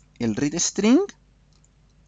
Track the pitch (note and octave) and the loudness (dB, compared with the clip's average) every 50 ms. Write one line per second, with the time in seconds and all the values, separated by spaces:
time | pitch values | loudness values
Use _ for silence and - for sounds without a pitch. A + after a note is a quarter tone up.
0 | _ _ _ - A#2+ A2+ G#2 G#2 B2+ D3+ D3 F3 - - - - G3 A3 B3+ E4+ | _ _ _ -6 -4 -4 -2 -2 -2 -4 -2 -4 -4 -4 -2 0 2 4 4 4
1 | G4+ G4 - _ _ _ _ _ _ _ _ _ _ _ _ _ _ _ _ _ | 2 -2 -6 _ _ _ _ _ _ _ _ _ _ _ _ _ _ _ _ _
2 | _ | _